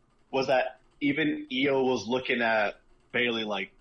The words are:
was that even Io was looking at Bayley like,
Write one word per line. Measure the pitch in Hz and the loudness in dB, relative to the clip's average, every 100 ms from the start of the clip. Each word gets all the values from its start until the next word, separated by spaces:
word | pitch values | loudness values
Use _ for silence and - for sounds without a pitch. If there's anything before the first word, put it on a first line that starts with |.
| _ _ _ | _ _ _
was | 135 131 | -2 2
that | 131 - - _ _ | 2 0 -6 _ _
even | 143 143 151 151 - | -2 0 0 -2 -4
Io | 127 143 135 | -2 2 2
was | 127 123 104 | 2 0 0
looking | 127 127 120 | -4 -2 0
at | 117 113 101 - _ _ _ | 2 2 0 -4 _ _ _
Bayley | 120 120 113 | -2 -2 -2
like, | 107 101 95 - | -4 -6 -6 -12